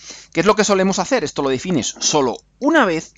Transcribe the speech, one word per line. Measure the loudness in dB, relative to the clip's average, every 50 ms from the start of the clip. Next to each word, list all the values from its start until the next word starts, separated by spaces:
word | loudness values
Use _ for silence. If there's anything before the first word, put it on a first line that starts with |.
| -20 -20 -20 -20 -20 -8
¿Qué | _ 0
es | 2
lo | 2 2
que | 2 2
solemos | 0 2 2 2 0 0 -2
hacer? | -2 -2 -2 -2 -2
Esto | -4 -4 -4
lo | -2 -2
defines | -2 -2 -2 -2 -2 -2 -2 -4 -6 -4
solo | -4 0 0 2 0 0 -2 -6 -12 _ _ _
una | -2 2 4 4 4
vez | 2 0 -2 -6 -8 _